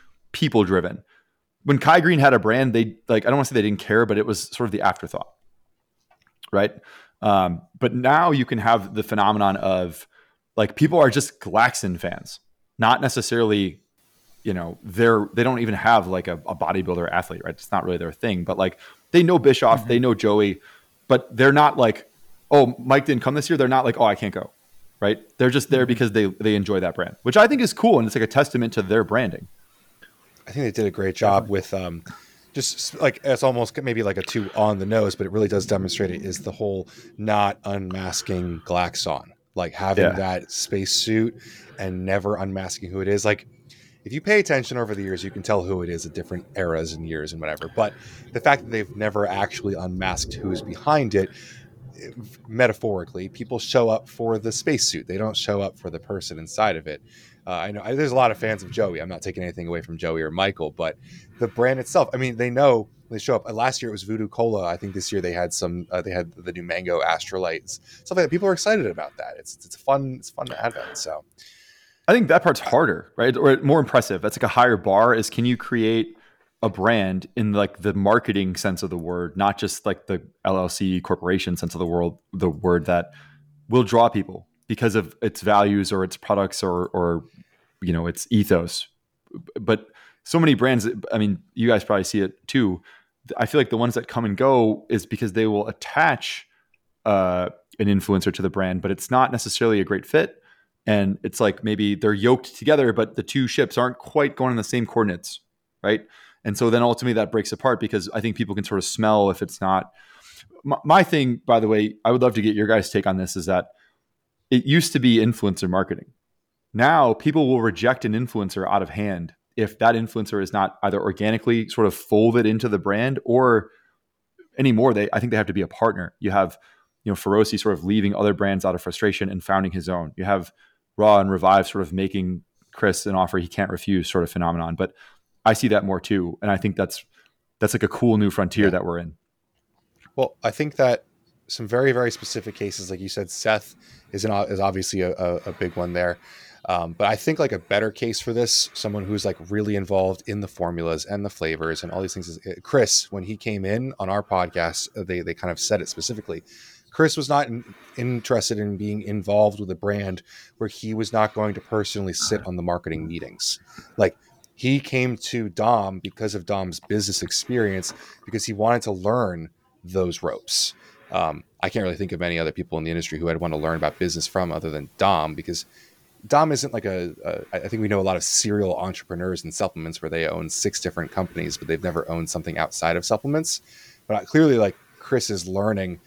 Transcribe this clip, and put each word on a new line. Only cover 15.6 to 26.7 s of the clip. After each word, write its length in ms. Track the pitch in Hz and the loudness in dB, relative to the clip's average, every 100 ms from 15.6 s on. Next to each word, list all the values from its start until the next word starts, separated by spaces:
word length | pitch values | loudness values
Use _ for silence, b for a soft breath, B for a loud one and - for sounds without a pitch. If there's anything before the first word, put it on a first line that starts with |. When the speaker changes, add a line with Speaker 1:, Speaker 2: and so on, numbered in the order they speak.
Speaker 1:
even 140 | 110 | -2
have, 340 | 98 107 117 90 | 2 6 6 4
like, 200 | 92 90 | -4 -4
a, 60 | 82 - | -8 -8
a 80 | |
bodybuilder 540 | 90 82 95 90 87 85 | -6 -2 -2 0 -2 0
athlete, 300 | 87 - 90 | -2 -4 -10
right? 120 | - | -10
It's 180 | - - | -12 -4
not 120 | 95 | -4
really 120 | 90 87 | -2 -4
their 160 | 85 | -6
thing, 320 | - 117 92 | -4 -4 -2
but, 140 | 87 90 | -4 -2
like, 200 | 95 - B B - | -2 -2 B B 2
they 100 | 175 | 4
know 160 | 170 175 | 6 6
Bischoff, 420 | 139 127 120 113 | 6 6 6 4
Speaker 2:
Mm-hmm. 80 | 113 | 4
Speaker 1:
they 100 | 120 | 2
know 160 | 127 | 4
Joey, 460 | 107 107 104 101 95 b b b _ - | 2 4 4 4 0 b b b _ 2
but 280 | 123 - | 2 2
they're 180 | 120 135 | 4 6
not 240 | 147 147 139 | 8 6 6
like, 340 | 120 - - _ - - - | 2 2 -8 _ -20 -16 4
"Oh, 240 | 147 123 123 | 6 6 4
Mike 260 | 127 139 | 2 2
didn't 180 | 143 123 | 4 0
come 120 | 131 | 2
this 140 | 147 139 | -2 0
year." 80 | 151 | 2
They're 120 | 127 | 4
not 160 | 131 | 4
like, 160 | 120 117 | 2 4
"Oh, 40 | |
I 100 | 113 | 2
can't 200 | 98 104 | 2 -2
go," 160 | 92 - _ _ - - - | -6 -10 _ _ -20 -20 -2
right? 200 | 101 107 - - | 0 0 -4 2
They're 120 | 127 | 4
just 200 | 131 - | 4 2
there 120 | 131 | 2
Speaker 2:
Mm-hmm. 60 | 123 | 4
Speaker 1:
because 240 | 117 117 | 2 2
they, 140 | 110 101 | 2 0
they 280 | 95 107 | 0 0
enjoy 260 | 104 98 | 2 2